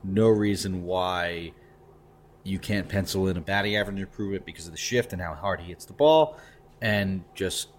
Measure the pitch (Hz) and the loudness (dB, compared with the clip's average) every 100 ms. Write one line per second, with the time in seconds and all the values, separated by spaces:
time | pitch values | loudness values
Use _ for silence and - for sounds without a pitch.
0 | 95 98 113 107 104 95 98 92 87 92 | 0 4 6 6 4 0 -2 -4 -2 0
1 | 92 92 87 85 85 - - - - - | 0 0 -2 -4 -10 -14 -20 -20 -20 -20
2 | - - - - 95 95 - 104 90 101 | -20 -20 -20 -16 -6 -6 -2 -2 0 -2
3 | 87 98 95 87 82 101 101 104 101 98 | -2 0 0 0 0 0 2 0 0 -4
4 | 95 - 101 98 - 82 82 80 - 123 | -8 -6 -4 -4 -8 -14 -14 -8 -2 0
5 | - 90 87 76 98 90 85 85 - 95 | 0 -4 -8 -4 -4 -4 -6 -14 -18 4
6 | 147 156 156 - - - - - 113 104 | 6 8 4 0 -20 -20 -20 -4 0 2
7 | 98 95 85 - 95 - - | 0 -4 -8 -4 -4 -2 -8